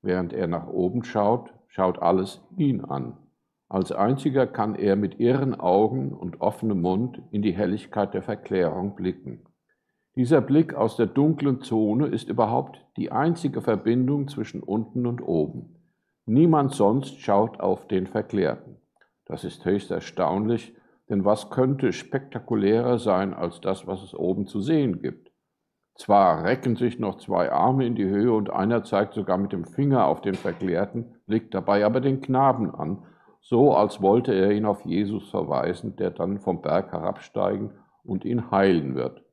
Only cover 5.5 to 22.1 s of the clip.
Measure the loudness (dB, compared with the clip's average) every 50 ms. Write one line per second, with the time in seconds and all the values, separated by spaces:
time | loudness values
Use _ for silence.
5.5 | -4 -2 0 2 4 4 4 2 0 -2 -4 -6 -8 -8 -10 -12 -6 -2 -2 -2
6.5 | -2 -2 -2 -2 0 2 2 2 2 0 -2 -4 -6 -12 -14 -6 -4 -2 0 0
7.5 | 0 0 0 -2 -2 -4 -6 -6 -2 -2 -2 -2 -2 -6 -6 -6 -8 -8 -6 -4
8.5 | -2 0 0 0 -2 -4 -6 -8 -6 -4 -4 -4 -4 -6 -12 -14 -16 -16 _ _
9.5 | _ _ _ _ _ _ _ _ _ _ _ _ _ -2 2 4 4 4 4 4
10.5 | 4 4 4 2 0 -2 -2 0 2 0 0 0 2 2 2 2 2 0 0 -2
11.5 | -2 -2 -4 -2 0 2 2 2 2 0 0 0 -2 -4 -4 -4 0 0 2 2
12.5 | 2 -2 -2 -4 -12 -20 _ _ _ -6 -6 -2 -2 0 0 0 0 0 -4 -4
13.5 | -4 -2 -2 0 -2 0 2 0 2 2 2 0 0 -2 -2 -6 -6 -8 -8 -8
14.5 | -8 -12 -8 -4 -4 -4 -4 -4 -6 -4 -4 -2 -4 -4 -4 -2 0 0 0 -2
15.5 | -4 -12 -16 -16 -20 _ _ _ _ _ _ _ _ _ _ 2 4 6 6 6
16.5 | 6 4 2 0 2 2 2 4 4 2 -2 -6 -14 -10 -2 2 4 4 4 2
17.5 | -2 -4 -2 -2 -2 -2 -4 -2 -2 -2 -2 -2 -4 -6 -4 -2 -2 0 0 0
18.5 | -2 -4 -10 -20 -20 _ _ _ _ _ _ _ _ _ _ _ -12 -10 -10 -12
19.5 | -12 -6 -2 0 0 0 -2 -4 -6 -6 -6 -8 -4 -2 0 0 0 0 0 -2
20.5 | -2 -4 -4 -12 -20 -20 _ _ _ _ _ _ -2 0 2 2 2 0 -2 -6
21.5 | -2 0 2 2 0 0 0 -2 -2 -4 -10 -6